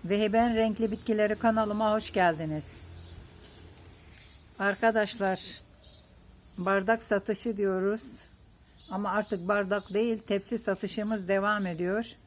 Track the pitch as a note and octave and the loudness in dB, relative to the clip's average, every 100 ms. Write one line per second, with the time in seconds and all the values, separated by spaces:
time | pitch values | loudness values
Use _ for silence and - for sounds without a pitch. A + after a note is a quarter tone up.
0 | E3+ G3+ G#3+ A3+ A#3+ A3+ A3 G#3+ A3+ A3 | 0 2 4 4 4 4 2 2 0 0
1 | - G#3+ G#3+ G#3+ A#3 A3 G#3+ G#3 A3 G#3+ | 0 2 2 4 2 4 2 2 2 2
2 | A3 G3 F3 D#3+ D#3 D3+ - - - - | 0 4 4 4 -2 -4 -6 -12 -14 -16
3 | - - - - - - - - - - | -16 -16 -18 -20 -20 -20 -20 -20 -20 -20
4 | - - - - - - G3+ G3 A3+ A3 | -20 -18 -18 -18 -20 -2 -2 4 4 4
5 | G3+ - G3 F#3 - - - - - - | 0 0 0 0 -4 -10 -16 -16 -14 -14
6 | - - - - - - F3+ G3 F#3+ A3+ | -18 -20 -20 -20 -18 -6 0 2 2 0
7 | - G3+ G#3 G3+ A#3+ G#3 G3 F#3 G3 A3 | 2 0 0 -2 -2 0 0 2 0 0
8 | - - - - - - - - - F#3+ | -6 -12 -16 -20 -20 -20 -20 -12 -6 -4
9 | G3+ G3+ G#3 F#3+ F3+ G#3 F#3+ G3+ - G3 | 0 0 0 -4 2 2 2 0 0 0
10 | A#3 A3 - G3+ G3 A3+ - F#3+ G3 - | 2 0 0 -2 0 -2 0 -2 -2 -4
11 | G#3+ A3 F3+ G3 G3+ G#3 F#3+ E3 F3+ G#3 | -2 -2 0 2 2 0 0 -2 0 0
12 | A#3 - | -4 -12